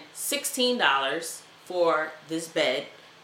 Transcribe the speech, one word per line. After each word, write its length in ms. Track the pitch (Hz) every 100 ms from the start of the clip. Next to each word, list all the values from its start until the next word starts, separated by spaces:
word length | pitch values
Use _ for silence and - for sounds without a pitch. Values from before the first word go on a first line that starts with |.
| -
sixteen 640 | - - 285 - - 247 240
dollars 640 | 156 135 135 165 165 - - - -
for 480 | 180 165 156 156 - -
this 180 | 160 165
bed 400 | 165 139 139 - - - -